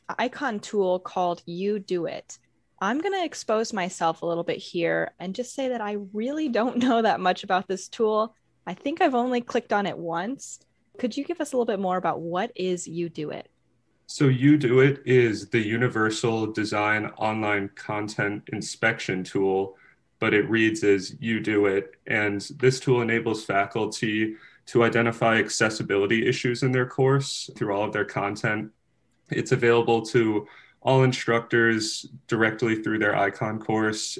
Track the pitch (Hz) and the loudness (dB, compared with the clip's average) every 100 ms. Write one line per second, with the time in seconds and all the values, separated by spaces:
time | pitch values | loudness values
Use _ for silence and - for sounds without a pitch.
0 | - - 247 - 285 208 - 208 185 180 | -12 -4 -4 -2 -6 -6 -4 0 2 0
1 | 185 - 180 170 - 170 202 208 196 180 | -2 -2 -2 -2 -8 -6 -2 -4 -4 -4
2 | 156 135 - - _ _ _ - 190 262 | -4 -8 -14 -20 _ _ _ -6 -4 -2
3 | 392 381 330 - - 220 220 208 180 - | -2 -2 -4 -6 -2 -2 -2 -4 -6 -2
4 | 165 160 165 170 170 156 - 180 165 165 | -2 -2 -4 -4 -4 -6 -6 -4 0 0
5 | 165 - 180 190 247 - 262 240 208 208 | -2 -6 -10 -8 -10 -6 -6 -4 -4 -6
6 | 196 208 233 302 311 233 240 240 254 233 | -8 -6 -4 -2 -2 0 0 0 2 4
7 | 226 165 185 180 202 185 196 190 - - | 4 2 0 0 0 -2 -2 -8 -8 -2
8 | 220 214 220 _ _ _ - 185 285 330 | 0 2 -2 _ _ _ -14 -8 -6 0
9 | 349 254 247 247 240 240 226 214 196 - | 2 2 0 -2 -2 -4 0 0 0 -4
10 | 170 165 196 277 - - _ _ _ - | -6 -6 -6 -8 -12 -20 _ _ _ -6
11 | 254 220 285 339 302 254 233 202 190 180 | -6 -4 -8 -6 -4 -2 -2 0 0 0
12 | 175 147 165 180 226 - 185 180 - 165 | -2 -4 -4 -4 -4 -4 -4 -4 -6 -6
13 | 170 165 151 - - _ _ _ _ _ | -8 -6 -10 -10 -14 _ _ _ _ _
14 | - - 143 127 139 151 127 127 139 139 | -12 2 2 6 6 6 6 6 6 4
15 | - 127 117 101 98 117 104 113 123 117 | 2 4 4 2 -2 -2 0 0 0 2
16 | 110 107 120 113 107 110 104 107 104 107 | 0 2 0 0 -2 -2 -2 0 2 0
17 | 107 - 110 110 104 101 98 - - 107 | -2 -4 -4 -2 0 -2 -4 -10 -8 -6
18 | 104 - 101 104 - 107 - - 113 117 | -6 -4 -4 -4 -8 -10 -8 -2 0 0
19 | - 92 92 98 95 95 95 - - _ | -4 -4 -2 0 2 2 -2 -8 -20 _
20 | _ - 110 107 101 113 110 107 104 98 | _ -4 2 2 2 2 2 2 2 2
21 | 90 - 113 110 104 107 101 98 98 - | 0 -8 -4 -2 0 2 2 2 -2 -10
22 | - 110 104 101 - - 131 131 - 123 | -4 -2 0 -2 -6 0 2 2 2 2
23 | 113 113 113 107 - 98 101 113 107 - | 2 0 0 -4 0 0 0 -2 -4 -2
24 | 110 107 110 110 - - - 123 117 117 | -2 0 -2 -4 -16 -20 -2 4 4 4
25 | 117 113 117 113 101 - 107 - - 101 | 0 2 2 4 2 0 0 0 0 2
26 | 101 113 117 127 127 120 135 127 127 - | 2 2 0 0 -2 0 0 0 -2 0
27 | 135 139 135 - - - 107 101 104 107 | 2 2 0 -8 -10 -6 -2 -2 -2 -2
28 | 101 - 98 104 113 107 107 _ _ _ | -4 -2 -4 -2 -2 -2 -4 _ _ _
29 | _ _ - 117 - 127 117 117 117 113 | _ _ -8 -4 0 2 4 4 4 2
30 | 110 127 110 104 104 - - _ 123 131 | 2 2 2 0 -4 -18 -20 _ 2 4
31 | 131 123 - 117 113 117 113 113 107 - | 4 2 0 0 2 2 4 2 -2 -6
32 | - - - 113 110 107 117 110 110 107 | -12 -16 -4 0 2 2 -2 0 -2 0
33 | 104 101 98 - 110 107 - 110 110 107 | 2 2 0 -2 -4 -4 -2 0 0 -2
34 | - - | -6 -8